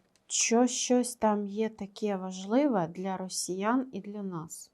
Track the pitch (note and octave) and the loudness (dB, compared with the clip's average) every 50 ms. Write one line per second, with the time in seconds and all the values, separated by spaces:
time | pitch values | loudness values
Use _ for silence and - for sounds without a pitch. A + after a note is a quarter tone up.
0 | _ _ _ _ _ - - - - - A3+ A#3 B3+ B3 - - - - B3 B3 | _ _ _ _ _ -4 -2 0 2 4 6 6 6 4 4 0 0 2 4 2
1 | A#3+ B3 - - A3 G#3+ G#3 G#3 G#3 G3 G3+ G#3+ A3 A3 A3 - G3+ G3 - - | 2 0 -2 0 2 2 2 2 -2 -4 -2 -2 -2 -2 -2 -6 -12 -12 -8 -4
2 | G#3+ G#3 G3+ F#3 F#3 F#3 F#3 F#3 F#3+ G3 A3 C4 D4+ D4 A#3 F#3+ E3 E3 E3+ F#3 | -2 -2 -2 -2 -4 -6 -8 -8 -4 2 2 4 4 4 4 2 0 0 -2 -6
3 | F#3 F#3+ F#3+ F#3 F#3 F#3 - - - - F3+ F#3+ G3+ G#3+ A#3+ C4+ B3+ C4 - G3+ | -4 -4 -4 -4 -6 -6 -6 -6 -4 -4 -4 -2 0 2 2 0 0 -2 -6 -10
4 | F3+ G#3 G3+ G#3+ G3+ F#3+ F3+ E3 D#3+ E3 - - - - | -10 -10 -8 -8 -8 -6 -6 -6 -8 -10 -12 -16 -18 -20